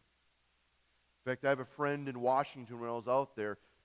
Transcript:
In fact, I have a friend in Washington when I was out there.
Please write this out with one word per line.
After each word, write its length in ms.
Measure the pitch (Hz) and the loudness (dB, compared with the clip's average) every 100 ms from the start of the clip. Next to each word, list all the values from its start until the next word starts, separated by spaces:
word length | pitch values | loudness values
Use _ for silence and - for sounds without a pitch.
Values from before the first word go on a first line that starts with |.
| _ _ _ _ _ _ _ _ _ _ _ _ 127 | _ _ _ _ _ _ _ _ _ _ _ _ -4
In 60 | |
fact, 120 | 127 | 0
I 60 | 139 | 2
have 100 | 135 | 2
a 60 | 127 | -2
friend 420 | - 143 143 139 | -2 -2 0 -4
in 140 | 123 | 0
Washington 580 | 123 135 143 135 113 120 | 4 4 2 -8 -12 -8
when 100 | 117 | -6
I 40 | |
was 140 | 117 117 | -4 2
out 280 | 131 139 113 | 2 2 -4
there. 220 | 104 101 _ _ | -4 -4 _ _